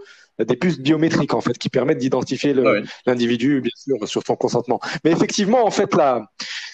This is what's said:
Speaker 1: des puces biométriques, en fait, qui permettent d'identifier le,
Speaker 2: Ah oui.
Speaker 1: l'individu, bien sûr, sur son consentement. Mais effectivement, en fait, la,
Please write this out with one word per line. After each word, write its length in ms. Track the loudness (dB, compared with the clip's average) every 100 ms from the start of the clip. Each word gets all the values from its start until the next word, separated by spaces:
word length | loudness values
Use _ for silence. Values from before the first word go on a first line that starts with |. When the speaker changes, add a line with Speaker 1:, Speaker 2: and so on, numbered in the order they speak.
| -16 -20 _ -6
Speaker 1:
des 160 | -2 0
puces 240 | 0 0
biométriques, 560 | 0 2 2 2 0 -2
en 60 |
fait, 180 | -2 -4
qui 100 | -2
permettent 300 | 0 0 0
d'identifier 560 | 0 -2 -2 -2 0 2
le, 100 | 2
Speaker 2:
Ah 60 |
oui. 160 | 2 -2 -6 -2
Speaker 1:
l'individu, 560 | 0 0 2 0 0
bien 80 | -2 -6
sûr, 320 | -4 -4 -2
sur 160 | -4 -2
son 100 | -2
consentement. 440 | 0 -2 -2 -4 -4 -2
Mais 80 | 0
effectivement, 520 | 2 0 0 2 4
en 60 | 2
fait, 240 | 2 0
la, 300 | 2 2 2 -4 -14 -12 -12 -14